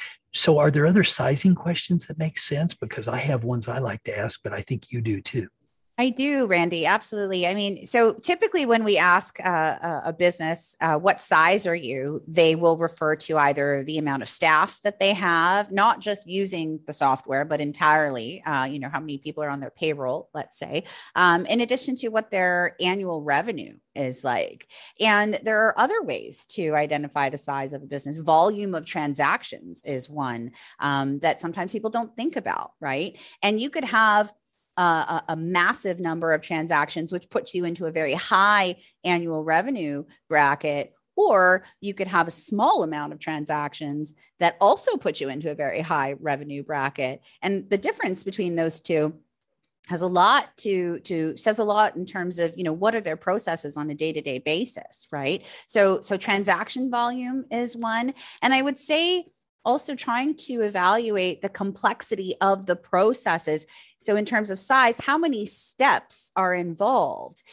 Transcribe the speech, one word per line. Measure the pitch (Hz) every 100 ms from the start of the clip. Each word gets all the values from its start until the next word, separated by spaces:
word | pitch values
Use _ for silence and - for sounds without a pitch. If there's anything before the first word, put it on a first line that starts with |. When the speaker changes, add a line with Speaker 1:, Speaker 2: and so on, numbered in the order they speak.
| - - _
Speaker 1:
So | - - 147
are | 151
there | 143 156
other | 190
sizing | - - 131 143 190 180
questions | 175 170 - 175 -
that | 156
make | 156 -
sense? | - 143 170 -
Because | 123 - 107
I | -
have | 139 131
ones | 113 123 113
I | 117
like | 127 113
to | - 104
ask, | 107 -
but | -
I | -
think | - 120 -
you | 120
do | 113 101
too. | - 131 98 _ _ _ _ -
Speaker 2:
I | 254
do, | 247 277 277 233
Randy. | 175 170 170 160
Absolutely. | 208 - 208 196 185 175
I |
mean, | 202 202 190 -
so | 240 226 220
typically | - 349 440 370 262
when | 226
we | 214 185
ask, | 180 180 - -
uh, | 185 170 156 -
a, | 170 151 -
a |
business, | 165 175 170 160 170 - -
uh, | 160 151
"What | 185 -
size | - 165 165 202 190
are |
you?" | 170 131 131 139 151 -
they | 160 165
will | 160 170 165
refer | 165 - 156 156
to | - 156
either | 143 139 143 139
the | 139 156
amount | 151 135
of | 110
staff | - 160 156 190 -
that | 208 208
they | 196
have, | 202 190 170 170 196 202
not | 196 214 233
just | 214 202 170
using | 185 196 180 160 156 156
the |
software, | 147 139 131 - 135 151
but | 151
entirely, | 147 143 156 156 147 127 113 185 156
uh, | 139 131
you | 143
know, | 135
how | 147
many | 156 139
people | 151 151
are | 147
on | 139
their | 135
payroll, | - 156 143 127 147 -
let's | 156 - -
say, | 165 151 - - - -
um, | 175 170 175
in | 226
addition | 233 254 269 254
to | 233
what | 220 220
their | 190 180 175 175 -
annual | 180 196 185 165
revenue | 147 143 214 165 65 - _ -
is | 131 127
like. | 135 117 - - - - - -
And | 220 208 208 196
there | 220 214 220
are | -
other | 262 440
ways | 247 110 55 - - -
to | 160 151
identify | 147 147 147 151 139
the | 143
size | - 139 135
of | 143
a | 139
business. | 143 139 156
Volume | 156 160 185 208 202 170
of |
transactions | - 175 147 143 143 220 - - 87 85 -
is | 135 127
one, | 147 135 120 117 - - -
um, | 143 139 139 139
that | - 190
sometimes | 165 165 175
people | 226 220
don't | 233 220 220
think | 277 254
about, | 185 - - _
right? | 143 135 185 - - -
And | 202 214
you | 277
could | 330 262
have, | 226 220 208 208 - _ _ _ -
uh, | 175 160 143 165 -
a, |
a | 160
massive | 165 180 180 247 196 175
number | 175 165 165
of | 156
transactions, | - 165 165 156 151 165 165
which | 180 -
puts | - - 180
you |
into | 175 170 165
a |
very | 165 151
high | 156 - 190 202 208 185 180 _ _ 180
annual | 175 170 156
revenue | 156 160 226 254 151 143 - _ -
bracket, | 151 143 143 151 143 143 _ _ -
or | 339 202 180 185 - _
you | 202
could | 196 185
have | 185 165
a |
small | - - 202 262 415
amount | 160 151 147
of | 151
transactions | - 156 147 151 147 - 151 147 151 - _ -
that | 170 -
also | 202 403 - 214
put | 190 -
you | 139
into | 135 156
a | 147
very | 143 92
high | 165 156 139 139
revenue | 151 139 147 143
bracket. | 143 147 135 147 127 131 _ _
And | 185 196 196
the | 202
difference | 381 440 233 185 196
between | 196 180 170
those | 165 160
two | - 160 151 156 _ _ _ _ _ _ -
has | 175
a | 180
lot | 180 196 269 - -
to, | 214 190 175 170
to, | - 170 160 -
says | 220 214
a |
lot | 208 208 214 165
in | 180
terms | 190 180 170
of, | 170 165
you | 175
know, |
what | 160 208 226
are |
their | 185 156
processes | - 202 208 165 147 143
on | 151
a | 147
day-to-day | 160 151 147 127
basis, | 151 165 247 - - - -
right? | 147 139 190 - - -
So, | 220 196 190
so | - 196
transaction | - 202 202 180 214 254 262
volume | 240 240 254 247 262 240
is | 233 240 233
one. | 226 226 247 - - -
And | 247
I | 269
would | 277 269
say | - 311 339 359 339 _ _ _
also | - 277 - 269
trying | - 233 277 302
to | - 240
evaluate | 208 202 180 220 233 202 180 165
the | 196
complexity | - 196 196 214 - - 196 185 -
of | 196 196 196
the | 175
processes. | - 180 214 254 208 165 - 156 - - - _
So | - 208
in |
terms | 208 226 208
of | 190
size, | - 262 247 240
how | - 302
many | 330 233 208
steps | - - - 269 - - - - -
are | 185
involved | 180 175 160 208 254 143 - 64 - -